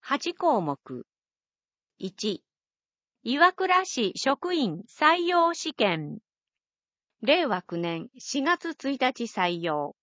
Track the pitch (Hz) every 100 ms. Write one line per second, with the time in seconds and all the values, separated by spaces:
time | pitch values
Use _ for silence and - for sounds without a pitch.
0 | - 294 - 349 349 247 160 139 - 127
1 | - _ _ _ _ _ _ _ _ _
2 | 190 - 208 196 _ _ _ _ _ _
3 | _ _ - 277 339 370 370 370 381 -
4 | 202 - 269 277 349 349 240 160 - -
5 | 311 339 339 359 339 339 320 - 208 165
6 | 147 214 _ _ _ _ _ _ _ _
7 | _ _ 226 320 311 190 - 170 170 165
8 | 196 254 - 302 277 339 339 302 262 277
9 | 254 262 233 - 180 175 170 151 147 -